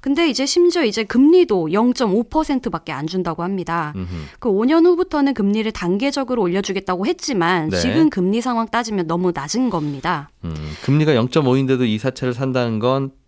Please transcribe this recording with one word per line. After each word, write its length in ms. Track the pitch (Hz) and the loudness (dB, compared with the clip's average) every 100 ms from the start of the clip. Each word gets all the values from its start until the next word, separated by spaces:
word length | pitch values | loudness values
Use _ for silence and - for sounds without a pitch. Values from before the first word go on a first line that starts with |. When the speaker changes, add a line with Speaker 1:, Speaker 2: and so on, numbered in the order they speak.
Speaker 1:
근데 280 | - 277 330 | -2 0 2
이제 160 | 240 269 | 0 0
심지어 360 | - 349 339 | 4 4 4
이제 220 | 254 214 | 0 -2
금리도 680 | 220 233 277 359 349 196 160 | -2 4 6 6 6 2 2
영점오 480 | 185 240 247 233 196 | 2 2 2 0 0
퍼센트밖에 680 | 233 311 311 269 226 165 - | 0 -2 0 -2 -2 -6 -8
안 160 | 139 156 | -6 -4
준다고 360 | 185 175 160 | -4 -4 -4
합니다. 500 | 175 196 165 170 156 117 | -4 -4 -4 -4 -4 -6
Speaker 2:
음흠. 100 | 87 87 76 - | -8 -8 -12 -6
Speaker 1:
그 100 | 247 | -2
오 160 | 196 | 2
년 220 | 240 330 339 | 4 6 6
후부터는 480 | 339 370 302 277 | 4 0 0 0
금리를 360 | 269 202 214 220 | 2 0 0 -2
단계적으로 680 | 220 175 196 277 277 269 247 | -4 -2 0 0 -2 -2 0
올려주겠다고 640 | 180 185 196 190 185 180 | 0 0 -2 -6 -4 -2
했지만 640 | 202 349 - 226 170 180 156 | -2 -4 -2 0 2 2 0
Speaker 2:
네. 100 | - | 0
Speaker 1:
지금 300 | - - 311 | 0 2 2
금리 320 | 202 185 220 | 2 0 0
상황 260 | 247 233 226 | -2 -4 -2
따지면 400 | 226 226 208 165 | -4 -2 -4 -2
너무 240 | 170 180 | 0 0
낮은 340 | 170 151 226 254 | -2 -4 -2 -2
겁니다. 600 | 185 151 143 156 165 147 _ | -2 -4 -6 -4 -4 -6 _
Speaker 2:
음, 100 | 85 78 76 78 | -10 -8 -8 -8
금리가 300 | - 143 156 | 0 2 4
영점오인데도 680 | 131 123 160 139 127 135 131 | 2 2 0 2 2 2 0
이 140 | 123 107 | 0 0
사채를 340 | 131 - 127 | -4 -4 -6
산다는 460 | 117 135 127 120 110 | -4 -2 -2 -2 -2
건 320 | 120 135 135 _ | 0 -2 -4 _